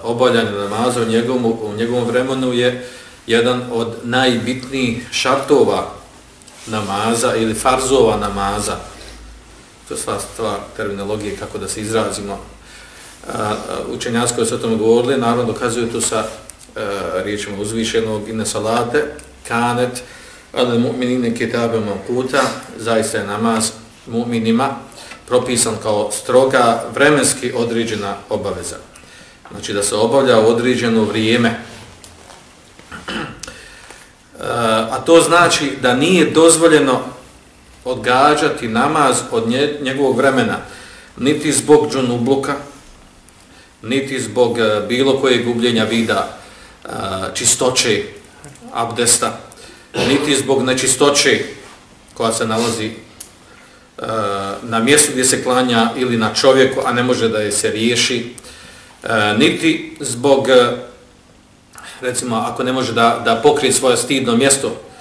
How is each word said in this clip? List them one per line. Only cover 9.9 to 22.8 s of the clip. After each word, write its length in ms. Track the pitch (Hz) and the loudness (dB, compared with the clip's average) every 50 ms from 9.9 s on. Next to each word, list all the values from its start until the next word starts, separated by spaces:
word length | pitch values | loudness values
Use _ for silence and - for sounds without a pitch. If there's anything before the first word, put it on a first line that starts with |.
| - | -10
je 60 | - | -8
sva 200 | - - 104 98 | -6 -6 -6 -6
stvar 400 | - - - - 113 107 101 95 - - - - | -8 -10 -8 -6 -6 -6 -6 -6 -8 -12 -10 -8
terminologije, 600 | 104 101 98 98 98 101 107 107 104 101 92 95 | -8 -6 -6 -6 -6 -6 -6 -6 -6 -8 -8 -8
kako 200 | 104 90 - 101 | -10 -10 -10 -10
da 100 | 95 95 | -8 -8
se 140 | - 113 | -8 -8
izrazimo. 580 | 107 107 113 110 104 98 98 101 101 101 98 98 - - - - - - - - - - - - - - - - - - - | -6 -4 -2 -2 -2 -2 -4 -6 -8 -10 -10 -12 -14 -18 -20 -20 -20 -20 -20 -20 -20 -20 -20 -20 -20 -20 -20 -18 -14 -10 -8
A, 40 | - | -6
a, 180 | 107 107 107 - - - - - - - 127 | -4 -4 -4 -6 -6 -8 -8 -8 -8 -8 -8
učenjaci 420 | 123 - 123 117 117 123 117 - | -8 -6 -4 -2 0 0 0 0
koji 120 | - 113 113 | -2 -2 -2
su 80 | 123 | -2
o 20 | 110 | -4
tome 180 | - 113 113 | -2 -2 -2
govorili, 420 | 104 107 113 117 120 123 135 135 123 | 0 2 4 4 4 4 2 0 0
naravno, 260 | 120 117 117 123 123 | 0 0 0 0 0
dokazuju 480 | 110 104 - 127 117 113 120 117 113 | -2 -4 -4 -4 -4 -2 -2 -4 -4
to 100 | 117 117 | -4 -4
sa, 220 | 110 - 120 110 107 - - - - - - - - - - | -4 -2 -2 -2 -4 -6 -10 -14 -18 -20 -20 -20 -20 -16 -12
a, 460 | - 107 101 101 98 90 85 87 92 95 | -8 -6 -6 -6 -6 -6 -4 -4 -4 -4
riječima 380 | 104 104 104 - 104 98 98 | -4 -6 -6 -6 -8 -8 -8
uzvišenog: 680 | 107 107 113 113 110 - - 113 110 110 107 104 104 113 | -6 -6 -4 -4 -4 -2 -2 -2 -2 -2 -4 -6 -6 -6
"Inne 160 | 113 110 101 | -6 -6 -4
salate 600 | - - - - 110 117 120 117 - - 147 - - - - - - - - - - | -4 -4 -4 -2 -2 -2 -2 -2 0 0 -2 -2 -2 -8 -14 -18 -20 -20 -20 -8 -4
kanet 560 | 117 117 120 120 120 123 123 120 123 - - - - - - - - - - - - | -2 0 0 0 0 0 -2 -2 -4 -8 -14 -16 -20 -20 -20 -20 -20 -20 -20 -8 -2
ale 220 | - 123 123 117 117 | -2 0 0 2 2
mu'minine 600 | 120 - - 127 127 123 127 127 120 113 110 - | 0 0 0 -2 -2 -2 0 0 -2 -2 -2 -2
kitabe 420 | 120 110 123 117 117 113 113 110 | -4 -2 -2 -2 -2 0 0 -2
mawquta", 600 | 104 104 98 98 - - 123 127 127 127 - 139 127 120 - - - - - | -2 -4 -6 -6 -6 -4 -4 -2 -2 0 0 0 0 0 -4 -8 -12 -16 -14
zaista 380 | - | -8